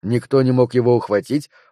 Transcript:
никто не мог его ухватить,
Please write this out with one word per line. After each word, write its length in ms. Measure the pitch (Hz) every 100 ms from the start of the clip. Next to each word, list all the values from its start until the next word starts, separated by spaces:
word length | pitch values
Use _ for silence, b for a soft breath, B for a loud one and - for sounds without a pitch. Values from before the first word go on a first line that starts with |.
никто 380 | 95 120 - 135
не 100 | 127
мог 220 | 127 123
его 220 | 127 120 120
ухватить, 540 | - 104 - 147 - b b